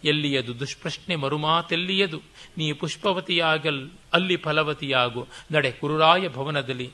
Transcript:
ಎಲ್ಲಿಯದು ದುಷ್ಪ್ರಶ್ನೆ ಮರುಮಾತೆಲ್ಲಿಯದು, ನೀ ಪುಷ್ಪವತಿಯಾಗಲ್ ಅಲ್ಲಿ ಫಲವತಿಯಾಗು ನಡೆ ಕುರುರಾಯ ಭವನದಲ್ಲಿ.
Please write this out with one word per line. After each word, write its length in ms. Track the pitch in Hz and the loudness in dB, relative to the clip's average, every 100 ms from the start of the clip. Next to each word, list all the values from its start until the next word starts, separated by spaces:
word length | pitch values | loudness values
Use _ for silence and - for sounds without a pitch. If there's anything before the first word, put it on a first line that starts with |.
ಎಲ್ಲಿಯದು 560 | 156 151 147 139 117 120 | 2 0 0 -2 -2 -6
ದುಷ್ಪ್ರಶ್ನೆ 560 | 135 - 165 - - 170 | -8 -8 -8 -10 -4 -2
ಮರುಮಾತೆಲ್ಲಿಯದು, 1040 | 135 151 151 165 170 170 185 190 190 156 - - - - | -2 -2 2 0 2 -4 0 0 0 -2 -12 -20 -16 -4
ನೀ 160 | 156 | -4
ಪುಷ್ಪವತಿಯಾಗಲ್ 1160 | 147 165 - 208 185 185 175 160 156 156 143 135 - - | -2 -6 -2 0 0 0 2 4 2 0 -2 -6 -16 -2
ಅಲ್ಲಿ 240 | 170 185 175 | 0 2 0
ಫಲವತಿಯಾಗು 880 | 165 151 151 147 139 131 123 120 123 - - | 2 0 0 -2 0 2 2 -2 -10 -16 -2
ನಡೆ 200 | 151 135 | 0 0
ಕುರುರಾಯ 560 | 117 143 156 160 175 190 | -2 -2 4 6 6 2
ಭವನದಲ್ಲಿ. 640 | 123 139 147 127 127 123 | -4 -4 -4 -4 -6 -8